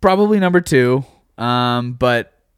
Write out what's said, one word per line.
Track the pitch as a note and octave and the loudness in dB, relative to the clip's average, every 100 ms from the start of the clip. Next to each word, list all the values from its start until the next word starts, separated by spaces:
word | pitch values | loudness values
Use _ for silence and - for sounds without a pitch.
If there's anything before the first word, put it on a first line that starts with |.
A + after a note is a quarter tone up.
probably | G3 F#3+ G#3 G#3+ | 0 2 2 0
number | F#3 F3+ | 2 0
two, | F3 C#3 B2 C3 C3 _ _ - | 2 0 2 0 -4 _ _ -8
um, | A#2+ B2 B2 A#2+ B2 | -4 -2 -2 -4 -6
but | B2 B2 A#2+ - _ _ | -4 -2 -2 -4 _ _